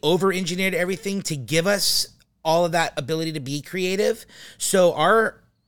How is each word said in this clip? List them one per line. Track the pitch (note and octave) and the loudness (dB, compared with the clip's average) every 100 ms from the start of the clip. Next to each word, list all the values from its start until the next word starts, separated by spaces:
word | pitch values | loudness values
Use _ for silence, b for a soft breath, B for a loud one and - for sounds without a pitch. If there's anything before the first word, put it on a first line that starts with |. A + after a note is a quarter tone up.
over-engineered | D3+ F3 F#3+ F#3 F3 F3+ F#3+ F3 | 0 2 2 0 -2 -2 0 0
everything | F3+ F#3 G3 G3 | -2 -4 -4 -6
to | - D3 | -4 -6
give | A2 D#3+ F3+ | -2 0 2
us | G3+ - - - _ _ _ D#3+ | 0 0 0 -4 _ _ _ 0
all | E3 F3 | 2 2
of | |
that | E3 D#3+ - | 0 -2 -4
ability | C3 D#3+ D#3+ | -4 -4 -4
to | D#3 | -6
be | B2+ C#3+ | -6 -8
creative. | - F#3 F3+ F#3+ G#3 A3+ - B B B | -8 -6 -2 0 0 -2 -10 B B B
So | - G3 F3 | 0 4 4
our, | D3 E3 A3 A3 - _ _ | 4 4 4 2 -4 _ _